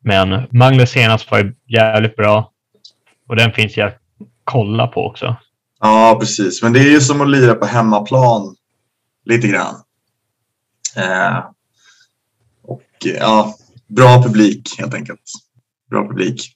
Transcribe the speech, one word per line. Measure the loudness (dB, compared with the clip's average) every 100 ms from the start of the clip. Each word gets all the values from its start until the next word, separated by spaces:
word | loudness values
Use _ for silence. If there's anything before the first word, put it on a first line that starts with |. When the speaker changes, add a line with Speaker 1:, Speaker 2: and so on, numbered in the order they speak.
Speaker 1:
Men | 0 0 0 -2 -2
Magnus | 2 4 4 2
senast | 2 0 0 -2
var | -2
ju | -2 -6 _
jävligt | 0 2 2 -2 -2
bra. | 0 0 -2 _ _ _ -20 _ _ _ _
Och | -2
den | -2
finns | 0 -4 -2
ju |
att | -4 -6 _ _ -20 _
kolla | -6 -4 -2 -2 -4
på | -4 -8
också. | -8 -8 -8 _ _ _ _
Speaker 2:
Ja, | 2 4 4 4
precis. | 0 -4 -4 -2
Men | 0
det | 4
är | 4
ju | 4
som | 2 -2
att | 0
lira | 2 2
på | 2 -2
hemmaplan. | 0 0 0 0 0 2 0 -4 -16 _ _ _ _ _ _
Lite | -4 -2 0
grann. | -2 -6 -10 _ _ _ _ _ _ _ _ _ _ -14 -8
Eh, | -6 -4 -4 -6 -10 _ _ _ _ _ _ _ _ _ _ _
och, | -16 -16 _ _ -8
eh, | -4
ja, | 0 0 -2 -8 _ _ _
bra | 2 6 6
publik | 4 2 2 0 -12 -12
helt | -10
enkelt. | -10 -14 -18 -20 -20 _ _ _ _ _
Bra | -8 -6
publik. | -6 -6 -6 -14